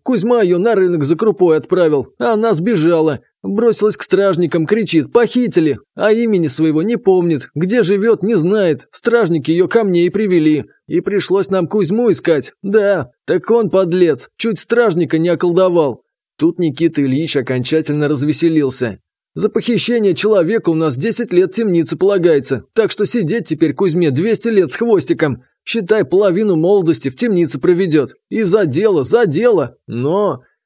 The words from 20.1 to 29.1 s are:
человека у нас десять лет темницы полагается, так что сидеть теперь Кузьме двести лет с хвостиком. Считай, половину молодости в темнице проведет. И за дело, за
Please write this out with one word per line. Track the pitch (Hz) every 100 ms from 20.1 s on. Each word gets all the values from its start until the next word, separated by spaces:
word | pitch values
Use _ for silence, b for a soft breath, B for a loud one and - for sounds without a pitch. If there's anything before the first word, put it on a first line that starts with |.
человека | 156 208 208 165 226 -
у |
нас | 160 160 127
десять | 220 233 240
лет | 175 185
темницы | 208 220 170 156 160
полагается, | 196 196 170 147 - 120 -
так | - 208
что | - 208
сидеть | 240 156 226 165
теперь | 151 160
Кузьме | 135 196 165 160
двести | 131 214 220 233
лет | 208 175
с | -
хвостиком. | 233 196 - - 151 123 b b
Считай, | - 233 175 214
половину | 175 185 208 175 214 165
молодости | 170 202 165 156 139
в | -
темнице | 240 180 165 -
проведет. | 175 175 190 147 120 - _
И | 196
за | 196 214 170
дело, | 135 214 170
за | 120